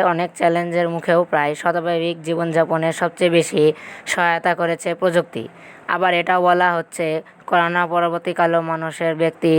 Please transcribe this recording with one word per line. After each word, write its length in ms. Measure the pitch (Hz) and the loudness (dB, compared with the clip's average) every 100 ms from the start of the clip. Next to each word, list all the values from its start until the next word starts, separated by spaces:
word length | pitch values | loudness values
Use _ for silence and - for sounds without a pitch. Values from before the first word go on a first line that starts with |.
অনেক 280 | 185 165 175 - | 4 0 -4 0
চ্যালেঞ্জের 520 | 175 170 175 170 170 | 0 0 -2 -2 -2
মুখেও 320 | 170 - 170 | -2 0 0
প্রায় 280 | 175 151 147 | 2 0 0
স্বাভাবিক 640 | 151 175 170 165 170 170 170 | -2 -2 -2 -2 -2 -2 -4
জীবনযাপনে 680 | 160 165 170 160 156 160 165 | -4 -4 -2 0 0 0 -2
সবচেয়ে 420 | 160 175 - 180 170 | -2 -4 0 2 2
বেশি 240 | 160 - 151 151 - - - | 2 2 2 0 -8 -14 -6
সহায়তা 460 | - 175 170 180 | -2 0 0 0
করেছে 340 | 170 170 165 175 | 0 -2 -2 -4
প্রযুক্তি। 500 | 170 185 170 - 117 117 - - - - | -2 0 0 -2 -6 -12 -14 -20 -12 -6
আবার 240 | 175 180 | 0 0
এটাও 260 | 175 170 185 | 0 2 2
বলা 260 | 180 180 180 | 4 4 4
হচ্ছে, 340 | 170 170 - 165 156 - - - | 0 -4 -4 -4 -4 -6 -16 0
করোনা 360 | 180 170 175 170 | 2 2 0 0
পরবর্তীকালেও 760 | 170 170 170 180 170 170 170 | 0 0 -2 -4 0 2 2
মানুষের 500 | 165 160 160 - 165 | 0 -4 -6 -4 -4
ব্যক্তি 400 | 160 165 - 170 | 0 -2 0 2